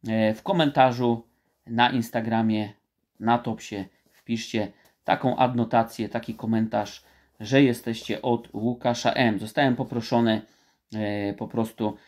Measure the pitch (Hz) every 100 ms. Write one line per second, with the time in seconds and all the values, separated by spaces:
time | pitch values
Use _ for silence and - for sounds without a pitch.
0 | 113 110 110 110 - 180 151 139 131 120
1 | 120 117 - _ _ _ - 117 120 127
2 | 113 120 113 113 110 107 107 - _ _
3 | _ _ 110 120 120 110 - 101 95 _
4 | _ _ - 117 - 113 101 - _ _
5 | - - 127 - 127 120 113 117 113 -
6 | 107 117 113 110 113 113 110 107 104 -
7 | _ _ _ _ 107 135 135 117 - 113
8 | - 104 127 117 117 - 113 120 123 120
9 | 120 - 120 101 110 - 139 120 123 120
10 | 110 117 117 107 - _ _ _ _ 110
11 | 104 104 101 98 113 117 113 - 110 107